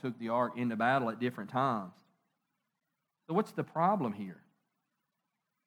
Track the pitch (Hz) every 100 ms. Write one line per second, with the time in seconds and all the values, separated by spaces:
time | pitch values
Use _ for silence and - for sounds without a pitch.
0 | 131 117 113 120 120 117 123 110 120 135
1 | 113 110 123 123 101 120 135 110 90 -
2 | _ _ _ _ _ _ _ _ _ _
3 | _ _ - 175 214 - 127 156 180 208
4 | 120 104 95 82 _ _ _ _ _ _
5 | _ _ _ _ _ _